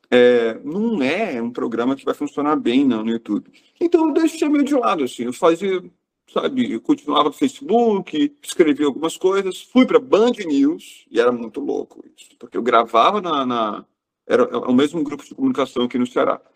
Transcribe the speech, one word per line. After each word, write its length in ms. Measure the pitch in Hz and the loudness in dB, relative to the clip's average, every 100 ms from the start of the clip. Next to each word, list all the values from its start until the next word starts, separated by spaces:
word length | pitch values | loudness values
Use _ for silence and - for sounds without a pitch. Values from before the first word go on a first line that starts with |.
| _ | _
é, 480 | 123 123 120 113 110 | 6 6 6 2 -4
não 380 | 139 185 233 196 | -8 -4 -2 0
é 400 | 131 185 214 123 | 0 -2 -2 -4
um 100 | 117 | -6
programa 440 | - - 113 123 139 | -4 -4 -2 -2 -2
que 100 | 139 | -4
vai 80 | |
funcionar 420 | 135 147 - 143 147 | -6 -6 -4 -2 0
bem, 300 | 120 131 139 | 2 2 2
não, 180 | 110 | 0
no 80 | 113 | -2
YouTube. 400 | 117 - 98 - _ _ _ | -4 -4 -6 -6 _ _ _
Então 280 | 339 339 320 | -2 0 0
eu 60 | |
deixei 340 | 320 320 - 302 | 0 -2 -2 -2
meio 140 | 294 | -2
de 100 | 277 | 0
lado, 300 | 285 220 180 | -2 -2 -4
assim, 220 | 123 - 120 | -6 -6 -10
eu 80 | |
fazia, 500 | - 170 165 196 185 175 _ _ _ _ | -2 0 0 -2 -6 -8 _ _ _ _
sabe, 400 | - 160 127 113 | -6 -4 -2 -4
eu 100 | 113 | -4
continuava 480 | - 139 147 143 147 | -2 -2 0 0 0
no 40 | |
Facebook, 1000 | - 135 - 139 226 233 196 - 151 147 - | 0 -4 -4 0 2 2 0 -2 -2 -2 -4
escrevia 440 | - - 156 139 147 | -6 2 2 2 0
algumas 320 | 139 160 - | -2 -6 -2
coisas, 440 | 185 196 190 - | 0 0 -2 -8
fui 240 | - 254 254 | 0 2 4
pra 140 | 160 | 4
Band 340 | 131 185 240 208 175 | 4 2 2 0 -2
News, 580 | 139 139 180 - - _ | 2 2 0 -10 -20 _
e 80 | 113 | 0
era 120 | 120 | 2
muito 280 | 120 113 139 | 0 -6 -8
louco 440 | 139 107 - - - _ | -6 -6 -8 -16 -20 _
isso, 120 | - _ | -20 _
porque 180 | - 92 | -10 -4
eu 60 | |
gravava 580 | 117 117 113 113 151 202 | 2 2 4 4 4 2
na, 240 | 180 143 127 | -2 -2 -2
na, 400 | 120 107 101 - _ _ _ - | -2 -2 -6 -14 _ _ _ 0
era, 160 | 120 | 2
é 140 | 123 120 | 2 -2
o 160 | - | 0
mesmo 300 | 127 147 170 | 2 2 0
grupo 200 | 143 143 | -6 -8
de 120 | - - | -12 -4
comunicação 500 | 135 127 131 123 123 | -2 -2 -4 -2 -4
aqui 120 | 123 | -2
no 100 | 123 | -2
Ceará. 340 | 143 135 - _ | -2 -2 -2 _